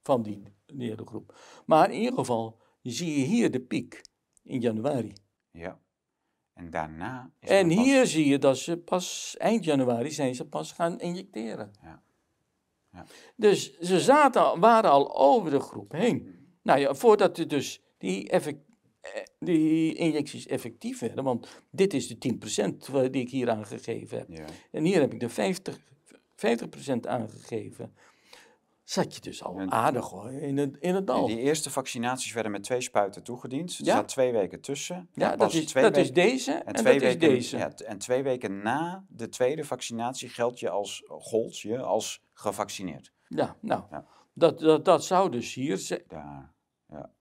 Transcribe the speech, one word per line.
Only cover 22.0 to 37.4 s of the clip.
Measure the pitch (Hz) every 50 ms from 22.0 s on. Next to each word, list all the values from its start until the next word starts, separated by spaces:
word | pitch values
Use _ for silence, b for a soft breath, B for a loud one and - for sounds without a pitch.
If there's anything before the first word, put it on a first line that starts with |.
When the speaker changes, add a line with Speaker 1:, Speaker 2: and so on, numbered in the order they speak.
| 117
Speaker 1:
de | - 117
tien | - - 135 110
procent | - - 107 - - 208 185 - - -
wa-, | - 131 139 131 127
die | 131 139
ik | 123 120
hier | 131 135 123 117
aangegeven | 113 107 107 104 - 113 - - 113 110 110 110 -
heb. | 113 - -
Speaker 2:
Ja. | - 80 78 76 80 B B B
Speaker 1:
En | - - 151
hier | 175 196 175
heb | 143 120 107
ik | 110
de | 120 117
vijftig, | - - - 190 185 - - - 143 - _ _ _ _ _ _ - - _ _ _
vijftig | - - 214 233 233 - -
procent | - - - 139 135 117 -
aangegeven. | - 120 127 110 107 - - - - 120 110 104 104 - - - - b b b b b b b b b b b b b b _ _ _ _ _
Zat | - - 196 175 - -
je | -
dus | - - - - -
al | - 90 98
Speaker 2:
En | 95 95
Speaker 1:
aardig | - 113 117 147 151 120 - -
hoor, | - 95 101 117
in | 135 135 139 143 139
het, | 139 143 139 -
in | - - 180 180
het | 196 196
dal. | 196 254 226 180
Speaker 2:
die | 117 110 113
eerste | 123 143 151 156 - 143
vaccinaties | 131 143 131 - - 123 117 120 127 127 - - -
werden | 117 107 104
met | 101 98 101
twee | - 127 123
spuiten | 127 - _ 113 104 95 98 - 87
toegediend. | - 120 120 - 127 123 139 170 180 -
Er | - 117
Speaker 1:
Ja. | 160 202
Speaker 2:
zat | 226 104
twee | 104 - - 127 127
weken | 120 110 95 87 - 87
tussen. | - - 139 143 - - 180 180 180 _ _
Speaker 1:
Ja, | - 180 -
Speaker 2:
En | -
Speaker 1:
dat | - -
Speaker 2:
pas | - -
Speaker 1:
is, | 165 156
Speaker 2:
twee | - - 262 262
Speaker 1:
dat | 214 -
is | 190 175 131
Speaker 2:
weken | 127 156 175 214
Speaker 1:
deze | 262 262 - -
Speaker 2:
en | 285 - -
Speaker 1:
en | - 101
Speaker 2:
twee | - - - 131 139
Speaker 1:
dat | 131
is | 127 123
Speaker 2:
weken, | - 165 156
Speaker 1:
deze. | 131 123